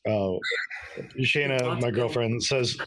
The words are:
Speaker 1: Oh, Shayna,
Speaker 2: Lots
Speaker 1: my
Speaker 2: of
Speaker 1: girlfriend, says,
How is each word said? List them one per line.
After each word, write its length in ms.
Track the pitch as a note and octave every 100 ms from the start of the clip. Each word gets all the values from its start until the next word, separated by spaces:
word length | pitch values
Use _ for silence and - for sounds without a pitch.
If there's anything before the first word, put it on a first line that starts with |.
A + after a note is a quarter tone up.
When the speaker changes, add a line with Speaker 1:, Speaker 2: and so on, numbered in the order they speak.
| -
Speaker 1:
Oh, 320 | G#3+ F#2+ F#2 - - - - - - - -
Shayna, 420 | B2+ D3 C#3+ C3
Speaker 2:
Lots 200 | B2 A#2+
Speaker 1:
my 60 | A#2+
Speaker 2:
of 60 |
Speaker 1:
girlfriend, 480 | A2 A#2 A#2+ A#2 A#2
says, 340 | - C3+ A#2+ -